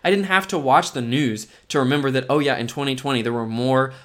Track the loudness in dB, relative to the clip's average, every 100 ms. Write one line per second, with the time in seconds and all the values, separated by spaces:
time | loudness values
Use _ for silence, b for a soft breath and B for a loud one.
0 | 0 0 2 0 0 -2 4 4 2 -4
1 | -2 0 0 -2 -10 b b 0 2 2
2 | 0 0 0 0 2 0 -4 -4 -4 -4
3 | -2 -2 0 -2 -4 -2 2 2 0 -6